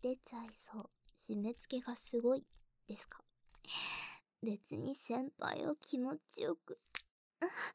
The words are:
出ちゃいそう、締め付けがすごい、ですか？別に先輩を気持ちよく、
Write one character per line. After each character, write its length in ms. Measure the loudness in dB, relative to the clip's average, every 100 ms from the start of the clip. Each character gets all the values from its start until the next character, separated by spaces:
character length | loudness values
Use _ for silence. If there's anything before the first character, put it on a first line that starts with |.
出 140 | 0 0
ち 180 | -2
ゃ 80 | -8
い 60 | -8 -12 -12
そ 80 | -10
う、 100 | -10 -14 -20 -18 -2
締 120 | 0
め 120 | 2
付 260 | -2 -2 -2
け 80 | -2
が 80 |
す 260 | -6 0 6
ご 140 | 8
い、 100 | 6 4 -16 -20 _ -12
で 80 | -10
す 100 | -10
か？ 140 | -16 -20 _ -20 -18 -6 -2 -2 -2 -6 -10 -18 _
別 320 | -2 -2 -2
に 220 | -2 -2 -2
先 340 | 0 0 0 -2
輩 280 | -2 2 2
を 80 | 0
気 220 | 0 0
持 180 | 2 -2 -6
ち 80 | -2
よ 140 | 0 0
く、 240 | -2 -12 -4 -4 -4 _ _ _ -2 0 -4